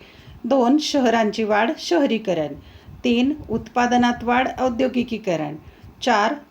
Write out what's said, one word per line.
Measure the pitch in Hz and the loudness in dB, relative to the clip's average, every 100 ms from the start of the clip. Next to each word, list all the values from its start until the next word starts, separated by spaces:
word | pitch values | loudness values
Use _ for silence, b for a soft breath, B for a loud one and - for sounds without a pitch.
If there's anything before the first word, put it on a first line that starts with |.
| B B B B | B B B B
दोन, | 233 269 233 302 | 0 2 4 2
शहरांची | - 294 247 233 214 208 | 2 2 2 2 0 0
वाढ, | 214 208 233 320 | 0 2 0 -2
शहरीकरण. | - 339 277 226 220 165 151 - B B B B | -2 0 2 0 -2 -2 -4 -8 B B B B
तीन, | 247 233 262 302 - | 0 2 2 -2 -4
उत्पादनात | 220 - - 240 247 240 240 | -6 -4 0 2 4 2 0
वाढ, | 233 240 262 - | 0 0 0 -2
औद्योगिकीकरण. | 254 233 262 247 - 214 - 160 147 151 B B B - | -2 0 -2 0 -4 -4 -4 -4 -4 -10 B B B -8
चार, | - 220 214 294 - | 0 2 2 -2 -6